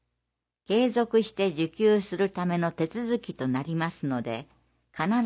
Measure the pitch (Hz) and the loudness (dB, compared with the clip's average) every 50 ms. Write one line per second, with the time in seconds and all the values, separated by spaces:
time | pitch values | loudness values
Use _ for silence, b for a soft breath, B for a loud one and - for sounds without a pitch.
0 | _ _ _ _ _ _ _ _ _ _ _ _ _ - 190 226 254 247 214 240 | _ _ _ _ _ _ _ _ _ _ _ _ _ -2 0 2 2 2 2 0
1 | 233 233 - 226 214 - - - 196 190 156 147 165 160 - - 220 214 214 208 | 0 4 4 2 2 2 -2 -2 0 0 0 0 -2 -2 0 2 4 4 4 4
2 | 190 - 175 170 196 190 196 180 175 175 175 170 170 170 - - 165 160 - 226 | 2 -2 -2 -2 -2 -2 0 -2 -2 0 0 0 0 -2 0 -2 -4 -2 -2 -6
3 | 240 226 240 - - - - - 131 127 127 131 139 160 165 165 160 170 - - | -2 -2 -2 -2 -2 -6 -8 -4 -2 -2 -2 -2 -2 -2 -2 -2 -2 -4 -4 -6
4 | - 139 131 123 113 117 113 117 147 _ _ _ _ _ _ _ _ _ _ - | -6 -4 -4 -4 -4 -4 -6 -6 -8 _ _ _ _ _ _ _ _ _ _ -4
5 | 160 185 226 247 226 | -2 0 2 2 2